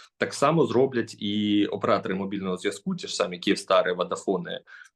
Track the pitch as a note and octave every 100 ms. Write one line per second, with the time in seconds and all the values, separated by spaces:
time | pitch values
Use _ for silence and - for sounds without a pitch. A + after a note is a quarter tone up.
0 | - _ - - C#3 E3 A#2+ A#2 C3+ A#2+
1 | - - G#2 G#2 G#2 G#2 G2+ G2+ A2+ G2
2 | F#2+ F#2+ G2 G2 F#2+ F2+ G2+ - F#3+ F#3
3 | - - F2+ F2+ G#2 F#2 - F#2+ F2+ F2+
4 | F2 F2 - F#2 F2 F#2 - - -